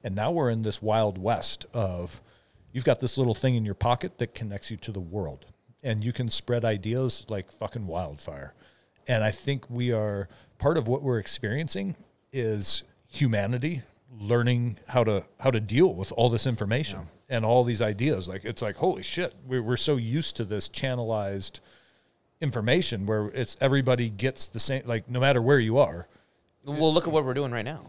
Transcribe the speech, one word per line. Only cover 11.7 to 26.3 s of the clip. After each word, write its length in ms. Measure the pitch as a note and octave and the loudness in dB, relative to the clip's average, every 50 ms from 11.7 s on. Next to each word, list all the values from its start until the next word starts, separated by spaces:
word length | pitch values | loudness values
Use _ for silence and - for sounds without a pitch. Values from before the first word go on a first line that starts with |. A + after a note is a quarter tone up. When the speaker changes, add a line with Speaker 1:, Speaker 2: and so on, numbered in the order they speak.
| - F#2+ G2 G2 - - - _ _ _ _ _ | -4 -4 -4 -6 -6 -8 -12 _ _ _ _ _
Speaker 1:
is 520 | - C3+ A#2 A2 A2 G#2 G2 - - - - _ _ _ _ | -6 -4 -2 0 -2 0 0 0 0 0 -2 _ _ _ _
humanity 760 | _ - - D3 B2+ A2 G2+ G2 G2+ B2 B2 B2+ D#3+ F3 C3+ A#2 _ _ _ _ _ B2+ | _ -2 0 2 2 2 2 0 0 -2 -2 -2 -4 -4 -6 -8 _ _ _ _ _ -16
learning 600 | A2 G#2 G2+ A#2+ A#2+ A#2+ A#2+ B2 A#2+ A#2+ B2 G#2+ - - | -12 -2 2 2 4 4 4 2 2 0 -2 -4 -8 -12
how 160 | - - B2+ A#2 | 0 2 2 4
to, 220 | A2 G#2 G2 - - _ _ | 4 2 0 -2 -6 _ _
how 100 | - C3+ | 0 2
to 80 | B2 A2 | 2 2
deal 340 | A2 G2 G#2+ B2+ F3+ F#3+ - | 0 2 4 4 4 4 4
with 200 | E2+ F#2+ - - | 0 -6 -6 0
all 160 | - A#2 B2 | 2 4 4
this 180 | A2+ A2+ - | 4 2 0
information 540 | C3+ A#2+ - G#2+ G2 A2 C3+ D#3 - - - D#2+ D#2+ - _ _ _ | 0 0 0 0 0 0 0 0 -4 -6 -8 -12 -14 -18 _ _ _
Speaker 2:
Yeah. 80 | C3 | -2
Speaker 1:
and 80 | A#2 A2 | 0 2
all 200 | G#2+ A#2+ B2+ B2 | 4 6 6 6
these 160 | A#2+ A#2 G#2 | 4 2 0
ideas. 480 | A#2 G#2+ G#2 G2 B2 D3+ C#3+ F#2 F#2 E2 | 0 0 0 0 0 0 0 0 -2 -6
Like, 160 | F#2 G2 - | -8 -8 -8
it's 160 | A2+ A2+ - | -8 -6 -4
like, 160 | A#2+ G#2+ G2 | -4 -6 -2
holy 260 | - C3 F#3 F3 - - | 0 0 0 0 -2 -6
shit, 300 | - - E3+ F3+ - - - - | -6 -4 -4 -4 -4 -6 -10 -8
we, 140 | B2+ B2+ B2+ | -4 -4 -2
we're 160 | A2+ A2 B2+ | 0 0 0
so 220 | A#2+ - - D3 | 2 2 2 2
used 400 | B2+ A#2 A2 B2 D#3+ D#3+ - - | 0 0 0 -2 -2 -2 -2 -4
to 80 | - A#2 | -4 -6
this 240 | F#2 G#2+ G#2 F#2+ - | -4 -4 -4 -4 -4
channelized 920 | - - - C3 B2+ B2 A#2 A2 A2+ G#2+ G2+ G2 G2 G2 G2 - - - _ _ - _ _ _ _ _ _ _ _ _ _ _ _ _ | -4 -4 -2 -2 -2 -2 -2 -2 -2 -2 -2 -4 -4 -6 -8 -8 -12 -14 _ _ -20 _ _ _ _ _ _ _ _ _ _ _ _ _
information 680 | E3 C#3+ - A#2+ G#2+ A2+ C3 F3+ F3+ - - G2 G2 | -4 -2 -2 0 2 2 2 2 2 0 -2 -4 -2
where 200 | G2+ G#2+ G#2+ G#2 G#2 | -2 -2 -2 -2 -4
it's, 280 | - B2 B2+ - - - | -4 -6 -6 -6 -4 0
everybody 500 | C#3 C#3 C3+ C#3 C3 B2+ B2+ A#2+ A#2+ A#2 | 2 4 4 4 4 4 2 2 2 -2
gets 360 | G#2 G2 A#2 C3+ C3 - - | -2 -2 -2 -2 -2 -2 -6
the 120 | - - A2+ | -4 0 0
same, 240 | - - C3+ C3+ - | 0 2 0 -2 -2
like, 240 | A#2+ A#2 A2 - - | -2 -2 -2 -2 -4
no 100 | B2 B2+ | 0 2
matter 220 | B2+ C#3 C#3 B2 | 4 6 6 6
where 180 | A#2 C3 C#3+ C3+ | 6 6 6 6
you 200 | A2+ A2 A2+ C3+ | 6 4 6 4
are. 280 | C#3 - D#2 E2+ F2 _ _ _ _ _ | 4 4 2 -8 -12 _ _ _ _ _